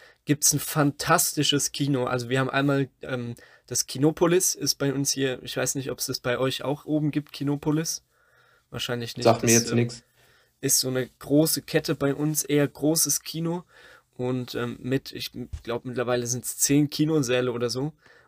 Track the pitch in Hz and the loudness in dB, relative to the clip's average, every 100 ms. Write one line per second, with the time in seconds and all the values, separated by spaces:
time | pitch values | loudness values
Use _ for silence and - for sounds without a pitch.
0 | - _ - 147 - 147 - 160 143 - | -20 _ -2 2 2 2 0 2 2 0
1 | - 170 - - 139 143 - - 143 131 | 2 2 2 0 0 0 -2 -2 0 0
2 | 123 127 120 131 131 139 139 139 135 _ | 0 -2 0 0 0 2 2 2 0 _
3 | 147 127 120 120 - - _ 123 - 127 | -8 -6 -6 -12 -16 -20 _ -6 -4 2
4 | 151 156 170 180 - - 143 - 139 135 | 2 4 4 4 2 0 -4 0 0 0
5 | 139 135 135 123 - 131 131 139 127 127 | 0 0 -2 -2 -6 -4 -2 -2 -6 -6
6 | - 127 127 120 131 - 131 147 - 151 | -6 -4 -2 0 0 -2 -4 -4 -2 0
7 | 151 151 147 - 143 143 156 151 165 - | 0 -2 -4 -6 -4 -2 0 0 -2 -6
8 | - _ _ _ _ _ _ 120 - 120 | -12 _ _ _ _ _ _ -8 -6 -4
9 | 117 - 120 117 117 117 117 120 120 - | -6 4 4 6 6 4 4 0 0 -4
10 | - _ _ _ _ _ 139 - 131 127 | -18 _ _ _ _ _ 0 0 0 -2
11 | 120 _ - 143 160 143 - 160 151 147 | -4 _ 2 4 4 0 -2 -2 0 0
12 | 139 139 151 151 - 147 143 - 156 160 | 0 0 -2 -2 0 2 2 0 0 2
13 | 147 - - 156 165 175 - - - - | 0 -2 -4 -6 -4 -4 -8 -20 -20 -20
14 | _ - 123 127 123 120 120 113 123 135 | _ -6 -2 -2 -4 -6 -6 -6 -4 -4
15 | - - - 117 123 - - 120 127 120 | -4 -10 -10 -10 -10 -10 -8 -8 -6 -4
16 | 120 123 120 123 - - - 143 147 - | 0 0 -2 -4 -6 -4 2 4 4 2
17 | 156 156 120 123 127 117 120 123 147 - | 2 2 2 2 0 -2 -2 -2 -4 -8
18 | _ - | _ -20